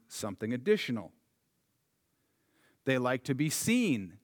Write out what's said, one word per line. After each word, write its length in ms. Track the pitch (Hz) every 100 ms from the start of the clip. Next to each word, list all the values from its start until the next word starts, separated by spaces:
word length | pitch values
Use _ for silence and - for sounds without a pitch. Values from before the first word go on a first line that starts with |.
| -
something 440 | - 107 98 110
additional. 600 | 123 156 214 - 113 82 _ _ _ _ _ _ _ _ _ _ _ _ _ _ _ _ _
They 120 | - 127
like 280 | 123 127
to 100 | -
be 160 | 131 156
seen. 640 | - - 247 214 117 92 92